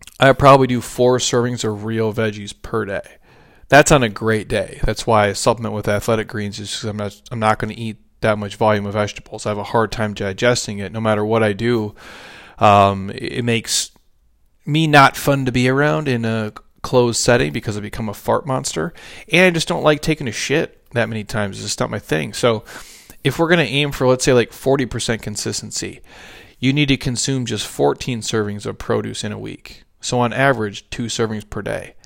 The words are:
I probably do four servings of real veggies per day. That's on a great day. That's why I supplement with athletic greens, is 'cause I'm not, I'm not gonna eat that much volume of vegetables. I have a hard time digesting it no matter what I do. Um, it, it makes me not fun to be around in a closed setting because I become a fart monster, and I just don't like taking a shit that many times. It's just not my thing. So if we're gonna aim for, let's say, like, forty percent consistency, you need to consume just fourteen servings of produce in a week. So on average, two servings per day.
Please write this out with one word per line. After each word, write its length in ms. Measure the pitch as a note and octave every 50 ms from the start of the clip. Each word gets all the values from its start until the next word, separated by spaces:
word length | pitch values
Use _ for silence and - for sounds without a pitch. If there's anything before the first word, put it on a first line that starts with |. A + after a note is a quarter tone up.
| - - - -
I 140 | C3+ C3+
probably 340 | C3 - C#3+ C3+ C#3 C3+ C3
do 140 | B2+ B2 A#2
four 380 | - - - - B2 B2 B2+ B2
servings 460 | - - C3+ A#2+ A#2+ B2 B2 A2+ -
of 200 | A2 G#2+ G2+ G#2
real 280 | A2+ A2+ A2 A2 A2
veggies 400 | G#2 A2+ A2 G#2+ G2+ G#2+ G2+ - - _
per 240 | - - - A2 G#2
day. 340 | F#2+ G2 E2+ - - - _ _ _ _ - _ _ _ - - -
That's 240 | C3+ D3 D3 -
on 100 | D#3+ C3+
a 60 | B2 G#2+
great 400 | G2 - A2+ A2 A2 G#2+ F#2+ -
day. 320 | A#2 G2+ F#2 - - - -
That's 220 | - G#2+ - -
why 220 | B2 A2 G#2+ G#2 G2+
I 40 |
supplement 420 | G2 - - B2 A2+ A#2 A2+ G#2 G#2+
with 140 | G#2 - A2
athletic 380 | G#2 G2+ - - A2+ A2 G#2
greens, 320 | - - G#2+ G2+ G2+ G2 G#2
is 160 | G2+ F#2+ -
'cause 160 | - A2+ G#2+
I'm 60 | G#2
not, 260 | G#2+ G#2 G2 - - - -
I'm 80 | B2 A2+
not 200 | A2 G#2+ G#2+ -
gonna 160 | - G#2+ -
eat 220 | A2+ A2+ A2 G#2 - _ _ _ -
that 160 | - A2 G#2+
much 200 | G#2+ G#2 G2+ -
volume 280 | - A#2 G#2+ G#2+ G2+ G2+
of 100 | G2+ G2+
vegetables. 520 | G#2+ G#2 G2+ - - - - G#2+ G#2+ -
I 40 | G#2+
have 80 | G#2 G#2
a 60 | G2+
hard 280 | - - A#2 A2 G2+
time 200 | - A2+ G#2+ G#2
digesting 680 | G2+ - G2+ G2 F#2+ - A#2+ A#2+ B2 - - - G2+ G2+
it 140 | G2+ F2+
no 80 | A2 A2+
matter 240 | A2 A2 G#2+ G#2 G#2+
what 180 | G#2+ A2+ A2+
I 100 | A2 G#2
do. 420 | G2+ F#2+ A#2 A#2+ A#2+ A2 G#2+ G2+ - - - - - - - - - - - - - -
Um, 520 | G#2+ G#2+ G2+ G2+ G2 G2+ G2 G2 F#2+ G2+
it, 280 | - - - - - B2
it 60 | A#2+
makes 480 | A#2+ A#2 A2+ - - - - - - _ _ _ _ _ _ _ _ _ _ _ _ _ _ -
me 200 | D3 D3 D#3+ D#3+
not 300 | D3+ D3 C#3+ C#3 C3 -
fun 300 | - - C#3+ C#3 C#3 C3
to 60 | B2+
be 160 | A#2 B2+ B2 B2+
around 380 | C3 C#3 D3 D3+ D#3 D#3 D3+
in 200 | C#3 B2 A#2 A#2
a 260 | A2+ A2+ A2 G#2+ G#2+ - - - _ _ _
closed 360 | - - C3 B2 B2 A#2+ A2 -
setting 320 | - B2+ A#2+ B2 C#3+ D3+
because 280 | C#3 A#2+ - A#2 G#2 G#2
I 20 |
become 300 | G2+ G#2 - - A2+ G#2
a 40 | G2+
fart 320 | - - - A2+ - -
monster, 460 | C#3 C3 C3 C#3 - - D#3+ D#3+ E3+ - - - - - - - -
and 140 | D#3+ F3 F#3
I 40 | F#3
just 180 | E3+ D#3+ - -
don't 140 | F3 D#3+
like 200 | C3+ D3+ D3+ C#3+
taking 260 | - E3 D3+ - D3 A2
a 40 |
shit 520 | - - - - C#3 E3 - - _ _ _ _
that 180 | - A#2+ A2 A2+
many 160 | A2+ A2 G2+
times. 320 | - - G#2+ G#2 G2 G2+
It's 80 | G#2+ G#2+
just 160 | G#2+ - -
not 100 | B2+ A2
my 80 | A2+ G#2+
thing. 360 | - - D3 D#3 C#3+ G#2+ -
So 280 | - - A#2+ A2+ G#2+ - - - - - - - - - - - - -
if 140 | C#3 B2 -
we're 100 | E3+ D#3+
gonna 140 | F3+ E3+
aim 280 | C#3+ G#2 C3 C#3+ D3 C#3+
for, 160 | - - C3
let's 180 | B2+ B2+ B2+ -
say, 100 | D3 B2+
like, 180 | A#2+ A2 -
forty 320 | - - - C3 C3+ C3 B2+
percent 380 | G#2+ - A2+ - - A2+ G#2+
consistency, 800 | - A2 G#2 - - A2+ G#2+ - G#2 G#2+ - - - G2 - - - - - - - - - - - - _ -
you 160 | B2 C3 C#3
need 140 | D3 D3 C#3
to 100 | C3+ B2
consume 480 | - C3 A#2+ - - C#3 C3+ C3 A#2+
just 200 | A#2 A2+ G2+ -
fourteen 540 | - - - C#3+ C#3+ C#3+ - - C#3 B2 A2
servings 460 | - - - A2 G#2 G2+ G#2 G#2 G#2
of 100 | G#2+ G#2
produce 480 | - - - A2+ A2 G#2 A2 G#2+ - -
in 80 | G#2
a 60 | G#2+ G#2
week. 460 | G#2+ G#2+ - - - - - - _ _ _ _
So 180 | - - B2 B2
on 120 | A#2+ A2+
average, 560 | G#2+ B2 C3+ C#3 B2+ A2+ G#2+ G2+ F#2+ - - -
two 140 | - - A#2
servings 440 | A2 - - A2+ G#2+ G#2+ G#2 - -
per 140 | - G#2+
day. 320 | G2 - - - - - - - _